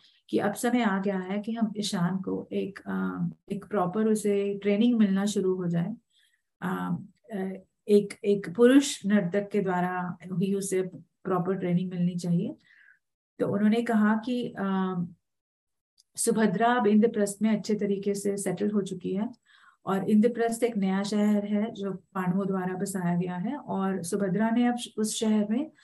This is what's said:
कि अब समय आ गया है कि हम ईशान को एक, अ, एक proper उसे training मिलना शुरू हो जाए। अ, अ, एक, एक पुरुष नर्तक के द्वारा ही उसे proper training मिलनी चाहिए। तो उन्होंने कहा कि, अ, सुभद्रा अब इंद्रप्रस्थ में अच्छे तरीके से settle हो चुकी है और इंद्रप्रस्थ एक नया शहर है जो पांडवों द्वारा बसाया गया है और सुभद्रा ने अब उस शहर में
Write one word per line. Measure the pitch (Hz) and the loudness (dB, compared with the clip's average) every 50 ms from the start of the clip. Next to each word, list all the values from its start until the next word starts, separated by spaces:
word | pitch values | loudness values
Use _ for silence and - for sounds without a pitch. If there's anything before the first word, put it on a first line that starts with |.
| _ _ _ _ _ - | _ _ _ _ _ -4
कि | - - | -2 0
अब | - 208 202 | 0 0 -2
समय | - - 240 247 247 | -2 -2 0 0 2
आ | 226 202 190 196 | 2 2 0 0
गया | 190 202 190 185 | 0 0 -2 -2
है | 180 185 202 208 | -4 -4 -6 -6
कि | 208 226 | -4 -6
हम | 226 233 220 - - | -2 -2 -2 -2 -2
ईशान | 202 202 - 208 180 175 185 190 | -4 -4 -2 -2 0 0 0 -2
को | 190 - 190 190 190 190 - | -2 -4 -4 -6 -6 -6 -6
एक, | 196 202 196 196 190 - - | -6 -4 -4 -6 -8 -12 -8
अ, | 202 - 185 - - - 180 175 170 165 _ _ - | -6 -4 -2 -2 -4 -4 -4 -4 -4 -6 _ _ -8
एक | 202 196 - | -8 -8 -6
proper | - 214 196 180 175 180 220 220 | -4 -2 0 0 0 0 0 2
उसे | 220 214 214 208 208 202 202 202 202 196 196 | 2 2 2 2 0 0 0 0 -2 -4 -2
training | 196 202 202 208 240 247 240 220 | 0 0 2 4 4 4 4 4
मिलना | 214 190 190 196 202 | 4 4 4 2 0
शुरू | 208 - 208 185 185 185 | 0 0 0 0 0 0
हो | 185 175 175 | 0 0 0
जाए। | 170 170 175 208 233 - _ _ _ _ _ _ _ _ _ _ _ - | 0 0 0 -2 -4 -10 _ _ _ _ _ _ _ _ _ _ _ -8
अ, | - 185 185 180 180 180 175 - - - _ _ _ - | -6 -4 -4 -4 -2 -4 -4 -6 -6 -12 _ _ _ -10
अ, | 220 190 190 190 190 190 - _ _ _ - - | -8 -6 -6 -6 -8 -12 -16 _ _ _ 0 4
एक, | 208 208 202 - - - - | 4 4 4 2 -8 -6 0
एक | 202 202 202 202 180 175 | 0 0 0 0 -6 2
पुरुष | 233 240 247 269 285 277 - - - - | 6 6 8 8 8 6 4 -6 -4 0
नर्तक | 196 214 202 175 170 190 202 202 - | 2 2 2 2 2 0 -2 -2 0
के | - 208 | -2 -2
द्वारा | 190 190 180 180 180 180 180 180 180 175 170 - - 185 185 170 | 0 0 0 0 0 0 -2 -4 -4 -6 -8 -10 -10 -6 -2 -2
ही | 202 196 202 | 0 0 0
उसे | 196 196 185 185 190 185 185 - - - _ _ _ - | -2 -2 -2 -2 -2 -2 -4 -8 -14 -20 _ _ _ -4
proper | 180 185 175 170 185 196 | -2 -2 0 0 0 -2
training | 180 180 175 175 180 185 180 | -2 0 0 0 0 0 -2
मिलनी | 185 175 175 180 180 | -2 0 0 0 -2
चाहिए। | 175 - 175 170 175 214 285 311 _ _ _ - - - _ _ _ _ _ _ _ _ _ _ - | -2 -2 0 0 0 0 -2 -6 _ _ _ -20 -20 -20 _ _ _ _ _ _ _ _ _ _ -4
तो | 185 - | -2 0
उन्होंने | 196 202 214 214 226 233 | 0 2 2 4 2 2
कहा | 233 240 226 214 214 208 220 | 0 2 2 4 4 4 2
कि, | 220 - 254 247 247 233 - - - | 2 0 -2 -4 -4 -4 -6 -6 -4
अ, | 196 196 190 190 190 185 185 175 175 - - _ _ _ _ _ _ _ _ _ _ _ _ _ _ _ _ _ _ _ - | -4 -2 0 0 0 -2 -2 -4 -6 -6 -10 _ _ _ _ _ _ _ _ _ _ _ _ _ _ _ _ _ _ _ -8
सुभद्रा | - - 226 214 220 220 185 175 214 233 | -4 0 0 2 2 2 2 2 4 4
अब | 240 247 247 214 | 4 4 4 4
इंद्रप्रस्थ | 208 214 214 233 233 226 208 202 202 - - | 4 6 6 4 4 4 2 0 0 0 -2
में | 214 220 214 | 0 0 0
अच्छे | - - - 214 | 0 0 -2 -2
तरीके | 208 208 196 202 196 - 202 202 | 0 0 -2 -2 -2 -2 -2 -2
से | 202 - 202 196 | -2 -2 -4 -4
settle | 196 - 190 175 - 208 208 | -2 -4 -4 -2 -2 -2 0
हो | 214 202 | 0 0
चुकी | 190 - 185 - - 185 185 | -2 -2 -8 -8 -6 -4 -4
है | 196 226 247 - _ _ _ - _ - - _ _ - | -2 -4 -6 -8 _ _ _ -20 _ -20 -20 _ _ -4
और | 190 196 196 - - | -2 -2 -2 2 4
इंद्रप्रस्थ | 214 214 220 240 - 220 233 233 233 - | 4 6 6 4 2 2 0 0 0 0
एक | 247 233 233 | -2 0 0
नया | 202 190 190 190 196 | 0 0 0 0 0
शहर | 202 202 214 208 208 208 208 208 202 | 0 0 0 2 2 4 2 2 0
है | 208 214 208 220 233 | 0 0 0 0 -2
जो | - 196 196 196 | -4 -6 -6 -6
पांडवों | 180 180 _ _ - 190 185 175 175 196 196 | -6 -8 _ _ -6 -4 -2 0 0 0 0
द्वारा | 185 190 185 180 185 180 | 0 -2 -2 -2 -4 -4
बसाया | 175 202 196 - 185 175 175 175 | -4 -6 -4 -4 -2 -2 0 0
गया | 175 180 180 180 | 0 -2 -2 -4
है | 180 180 240 294 | -4 -4 -6 -6
और | 285 - - 190 190 190 190 190 - | -6 -8 -6 -4 -2 -2 -2 -2 -4
सुभद्रा | 170 - 214 202 202 190 175 208 220 226 | -4 -4 -4 -2 -2 0 0 0 0 2
ने | 226 247 240 | 2 2 2
अब | 240 233 - - - - 214 | 2 0 -2 -6 -8 -4 -4
उस | 214 214 - | -4 -4 -2
शहर | - 226 214 214 214 202 208 | -2 0 2 2 2 2 0
में | 220 269 311 - _ _ | 0 -2 -2 -6 _ _